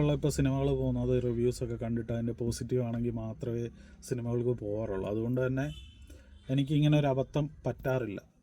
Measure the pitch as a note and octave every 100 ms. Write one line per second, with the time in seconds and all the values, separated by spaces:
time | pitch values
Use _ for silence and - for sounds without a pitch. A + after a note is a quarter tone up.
0 | D3 C#3+ D3 C#3 C3+ C3+ C#3 C3+ C3 B2
1 | B2 B2+ B2 A#2 B2 A#2+ B2 A#2 A2+ A#2
2 | A2+ A#2 A#2 A#2 A#2 A#2 A#2 B2+ A#2 A#2
3 | A#2 A2+ A2 A2 A#2+ A#2 A#2 - - -
4 | - B2+ A#2 A#2+ A#2+ B2 B2+ G#2 A2 F#2+
5 | G2 A2 A2+ B2+ C3 C3 D3 D3+ - -
6 | - - - - - C3+ C3+ D3+ D3+ D3+
7 | C#3+ C3 C3 D3+ D3 - B2+ - C#3 C3
8 | A2 F#2 - _